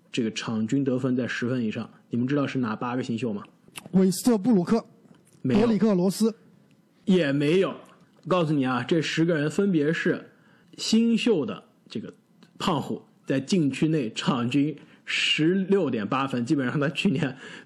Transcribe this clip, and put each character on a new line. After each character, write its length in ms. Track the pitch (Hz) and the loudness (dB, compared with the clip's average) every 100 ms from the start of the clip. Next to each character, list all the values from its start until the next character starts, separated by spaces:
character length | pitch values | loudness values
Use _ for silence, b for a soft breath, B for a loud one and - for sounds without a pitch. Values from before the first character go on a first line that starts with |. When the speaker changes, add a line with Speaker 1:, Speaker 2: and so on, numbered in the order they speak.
| _ | _
Speaker 1:
这 100 | - | -4
个 80 | 110 | -2
场 340 | 107 - 110 110 | -4 -4 -4 0
均 180 | 139 | 0
得 120 | 135 127 | 0 0
分 180 | 131 127 | 0 -2
在 100 | 110 | -2
十 220 | - 120 | -4 -4
分 160 | 127 | -2
以 60 | 113 | -2
上。 200 | 110 110 B _ | -4 -10 B _
你 60 | 117 | -4
们 120 | 127 | 0
知 80 | 143 | 0
道 100 | 135 | -2
是 120 | 135 | -2
哪 160 | 117 107 | -4 -4
八 180 | 120 | -4
个 80 | 127 | -4
新 160 | 123 113 | -4 -4
秀 140 | 120 | -4
吗？ 100 | 101 - _ _ - - | -6 -10 _ _ -20 -2
Speaker 2:
韦 160 | 185 190 | 2 2
斯 120 | 175 | 2
特 160 | 254 226 | 2 2
布 140 | 202 | 4
鲁 100 | 208 | 2
克、 220 | 170 226 - - _ - _ - | 4 0 -2 -12 _ -20 _ -8
Speaker 1:
没 120 | 131 | 0
有。 120 | 202 233 | 2 4
Speaker 2:
德 60 | |
里 60 | 208 | 4
克 160 | 220 | 4
罗 140 | 190 190 | 4 2
斯。 240 | - 220 214 - _ _ _ _ _ - | 2 0 -2 -12 _ _ _ _ _ 2
Speaker 1:
也 260 | 185 147 | 2 4
没 260 | 139 147 180 | 2 2 2
有。 160 | 170 117 - - _ _ 156 | 2 -4 -16 -20 _ _ -2
告 160 | 180 | 0
诉 80 | 160 | 2
你 120 | 151 | 2
啊， 200 | 131 123 127 | 0 -2 0
这 160 | 170 | 0
十 220 | 147 - | 0 0
个 100 | 165 | 0
人 160 | 160 151 | 0 0
分 220 | 160 202 | 0 2
别 200 | 165 147 | 2 2
是 380 | 165 151 - - b b b b - | 0 -2 -2 -6 b b b b -10
新 400 | - 220 233 226 | 0 2 4 2
秀 300 | 247 190 117 | 2 2 0
的 180 | 95 - _ _ | -6 -14 _ _
这 100 | 113 | -12
个 140 | 87 - _ _ _ - | -12 -16 _ _ _ -6
胖 220 | - 147 | -2 -2
虎， 220 | - 226 - _ | -4 -8 -10 _
在 160 | - 139 | -4 -4
禁 300 | 269 190 143 | 0 0 0
区 180 | 131 156 | 0 0
内 240 | 156 113 | 0 -2
场 360 | - - 135 120 | -4 -2 -2 0
均 260 | 139 147 151 B B - | 0 0 -4 B B -8
十 480 | - - - 156 | -4 -2 0 2
六 340 | 196 185 196 156 | 0 2 0 2
点 180 | 117 101 | -2 -2
八 200 | 135 135 | -2 -2
分， 180 | 123 | -2
基 100 | 120 | 0
本 120 | 151 123 | 0 0
上 120 | 117 | -2
他 80 | 143 | -2
去 200 | - - | 0 0
年 240 | 131 131 - B B | 0 -2 -6 B B